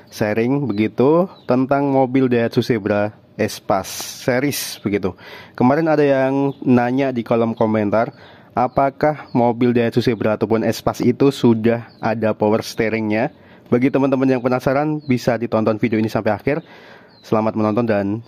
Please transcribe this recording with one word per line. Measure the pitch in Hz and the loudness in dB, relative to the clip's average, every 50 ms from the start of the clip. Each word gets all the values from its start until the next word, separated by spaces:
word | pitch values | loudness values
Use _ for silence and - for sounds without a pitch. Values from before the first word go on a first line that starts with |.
| - _ - | -20 _ -6
sharing | - 113 104 104 110 117 123 139 143 147 107 | -4 -2 -2 0 0 0 0 0 -2 -2 -2
begitu | 101 104 110 104 - - 123 143 160 170 190 185 - - - - | -2 -2 -2 -2 0 2 2 4 4 2 2 0 -6 -14 -4 -2
tentang | 127 127 131 131 139 139 143 139 | 0 0 2 0 0 0 0 0
mobil | 135 135 131 123 127 135 135 123 | 2 2 2 2 2 0 2 2
Daihatsu | 123 117 117 113 - 127 | 2 0 0 0 0 0
Zebra | 113 - 120 107 98 104 104 104 104 107 - - - _ _ - | 0 0 -2 -2 0 0 0 0 0 -2 -6 -12 -20 _ _ -4
Espace | 110 101 - - - - 107 95 92 - - - - - - - | -4 -4 -4 -8 -4 -2 -2 -2 -2 -6 -10 -12 -12 -14 -14 -6
series | - 135 120 127 139 147 131 - - - - - - | -2 -2 0 0 0 -2 -4 -6 -8 -10 -12 -8 -4
begitu. | 104 101 98 - 92 - - - - - - - - - | -2 -2 -2 -2 -4 -6 -8 -16 -20 -20 -20 -20 -18 -4
Kemarin | - 123 123 139 160 165 160 | 0 2 2 2 2 2 2
ada | 151 147 147 | 2 2 4
yang | 139 135 131 131 131 135 139 139 139 135 - | 4 4 2 2 0 0 0 -2 -2 -4 -4
nanya | - - 123 120 120 123 127 135 139 135 | 0 2 4 4 4 2 0 0 0 0
di | 123 120 110 | -2 -4 -2
kolom | - 123 113 117 113 110 | 0 0 2 2 0 0
komentar, | - 117 110 107 110 104 101 101 110 120 135 - - - - - - - - _ | 0 0 0 2 0 0 2 0 0 0 -2 -6 -14 -20 -20 -20 -20 -20 -6 _
apakah | 117 123 127 - 139 139 139 - - 151 151 151 - - - - | -2 -2 0 0 0 0 0 -2 -2 -2 -2 -2 -4 -10 -4 0
mobil | 127 120 120 113 117 123 120 120 | 0 2 2 2 2 0 2 2
Daihatsu | 120 117 113 - 123 | 2 0 0 0 0
Zebra | - 127 117 101 113 107 107 | 0 0 0 0 0 -2 0
ataupun | 101 113 101 113 110 | 0 0 0 0 0
Espace | 113 113 113 - - 117 107 - | 0 -2 -4 -2 -4 -4 -4 0
itu | - 123 117 - 135 139 135 | 0 0 2 4 2 2 2
sudah | - - 120 113 110 107 117 117 117 117 - - - - | 4 4 4 4 4 2 0 0 0 -6 -12 -14 -6 -4
ada | 117 110 113 107 110 107 | -4 -2 -2 -2 -2 0
power | - 107 104 107 110 | 0 0 2 2 0
steeringnya? | 110 - - - 113 107 110 113 110 104 107 110 127 147 - - - - - - _ - 120 | -2 -4 -4 -4 -2 -2 -2 -2 -2 -2 -2 -2 -2 -4 -6 -12 -20 -20 -20 -20 _ -2 0
Bagi | 123 127 139 | 2 2 2
teman-teman | 120 135 139 139 135 131 135 131 | 2 0 0 0 2 2 2 2
yang | 131 123 117 | 0 0 0
penasaran, | 127 127 127 - 143 131 143 151 156 151 151 147 131 | 0 -2 0 0 0 0 0 0 -2 -4 -6 -2 -2
bisa | 123 117 - 131 117 113 | -2 0 0 -2 -2 -2
ditonton | 120 113 - 110 107 113 107 104 | -2 -2 0 0 2 0 0 0
video | - 113 113 | -2 0 0
ini | 110 110 110 | 0 -2 -2
sampai | - 113 101 113 104 | -2 -2 -2 -2 -2
akhir. | 98 - 135 147 165 - - - - - - - - - - - _ - | -2 -2 -4 -4 -4 -6 -12 -20 -20 -20 -20 -20 -20 -20 -20 -20 _ -6
Selamat | - 117 110 110 110 107 | -2 0 0 0 0 0
menonton | 107 107 107 104 117 120 | 0 0 0 0 0 0
dan | 113 104 101 98 98 104 113 117 | 0 0 0 0 -2 -4 -6 -8